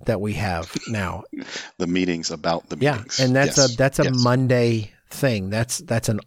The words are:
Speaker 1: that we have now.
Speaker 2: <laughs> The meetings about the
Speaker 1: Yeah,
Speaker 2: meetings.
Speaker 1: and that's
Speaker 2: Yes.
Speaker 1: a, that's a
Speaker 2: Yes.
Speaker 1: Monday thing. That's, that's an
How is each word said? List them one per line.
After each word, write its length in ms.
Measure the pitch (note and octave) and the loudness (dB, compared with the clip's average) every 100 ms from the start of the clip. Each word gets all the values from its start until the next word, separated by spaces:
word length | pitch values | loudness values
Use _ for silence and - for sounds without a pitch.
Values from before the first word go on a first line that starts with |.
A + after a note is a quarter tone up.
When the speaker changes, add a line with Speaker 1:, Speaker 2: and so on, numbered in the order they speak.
| - | -2
Speaker 1:
that 140 | G#2+ | -2
we 120 | G#2 | -2
have 420 | G2+ G#2 E2+ E2+ - - | -2 -2 -2 -4 -8 -6
now. 340 | G#2+ F2+ E2+ - | -4 -4 -6 -12
Speaker 2:
<laughs> 500 | - - - - - | -14 -12 -12 -12 -6
The 80 | F2 | 0
meetings 440 | F2+ F2+ E2+ D#2+ | 2 2 0 -4
about 360 | E2 E2+ E2+ - | -4 -2 -2 -4
the 80 | D2+ | -2
Speaker 1:
Yeah, 160 | C#3+ A#2+ | 0 0
Speaker 2:
meetings. 240 | - - | -4 0
Speaker 1:
and 160 | C3 C3 | 2 4
that's 200 | C#3 - | 4 4
Speaker 2:
Yes. 160 | C3 | 2
Speaker 1:
a, 40 | A#2 | 4
that's 220 | C3+ - | 2 2
a 40 | |
Speaker 2:
Yes. 100 | C3+ B2+ | 2 4
Speaker 1:
Monday 760 | B2 B2+ B2+ B2 A#2+ A2+ G2+ - - | 4 4 4 4 4 0 -4 -12 -16
thing. 400 | - C#3 G#2+ F#2+ | -2 0 0 -2
That's, 280 | G#2+ A#2+ - | -2 -2 -4
that's 300 | - A2+ - | -2 -2 0
an 120 | G#2 | -2